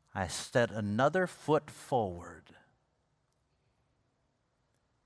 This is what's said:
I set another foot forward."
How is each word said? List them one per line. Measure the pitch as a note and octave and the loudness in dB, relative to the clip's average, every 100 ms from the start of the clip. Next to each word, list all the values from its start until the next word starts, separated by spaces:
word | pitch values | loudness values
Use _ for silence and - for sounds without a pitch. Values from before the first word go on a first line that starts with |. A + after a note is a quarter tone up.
| _ | _
I | G#2 F2+ | -4 -2
set | - - B2+ A#2 | -4 0 2 2
another | G#2+ G#2 G#2 C#3 F#3 F3+ | 0 -2 2 4 4 0
foot | - - D3+ D3 | -2 2 2 0
forward." | - - B2+ G2+ F2 E2+ - - - _ _ _ _ _ _ _ _ _ _ _ _ _ _ _ _ _ _ _ _ _ _ _ _ | -12 -2 0 0 -4 -12 -16 -20 -20 _ _ _ _ _ _ _ _ _ _ _ _ _ _ _ _ _ _ _ _ _ _ _ _